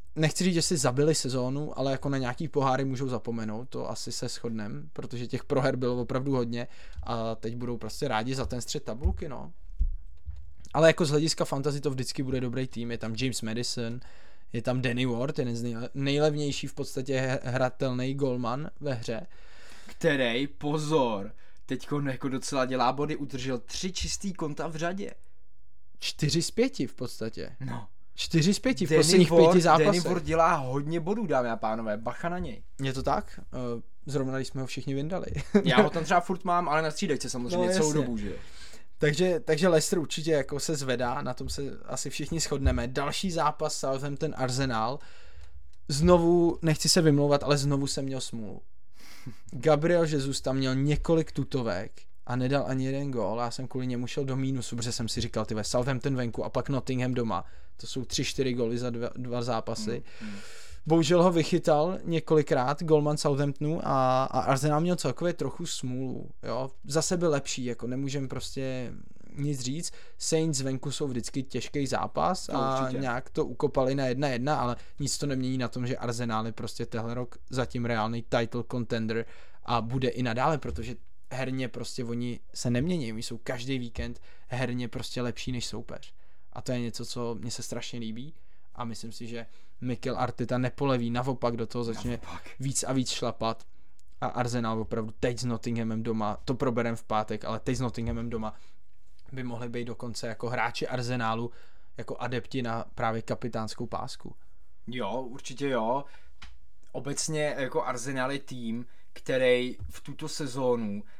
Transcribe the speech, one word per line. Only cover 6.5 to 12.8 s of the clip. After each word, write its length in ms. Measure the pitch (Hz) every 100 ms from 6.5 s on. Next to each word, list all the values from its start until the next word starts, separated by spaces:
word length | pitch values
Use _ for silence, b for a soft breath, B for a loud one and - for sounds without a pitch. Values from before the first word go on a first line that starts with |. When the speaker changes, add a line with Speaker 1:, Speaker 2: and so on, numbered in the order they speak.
| 120 123 B B B
Speaker 1:
a 320 | - 117 113
teď 220 | 113 113 120
budou 200 | 123 113
prostě 320 | 110 - 139
rádi 260 | 110 120
za 120 | 135 -
ten 140 | 123
střed 240 | - 151
tabulky, 440 | - 113 160 - 160
no. 240 | 117 160 - - - - - - - - - - - -
Ale 140 | 147 160
jako 160 | 160
z 60 | 151
hlediska 340 | 147 156 -
fantasy 360 | 160 143 143 143
to 100 | 147
vždycky 320 | 131 123 -
bude 180 | 131 131
dobrý 260 | 123 127 131
tým, 220 | 113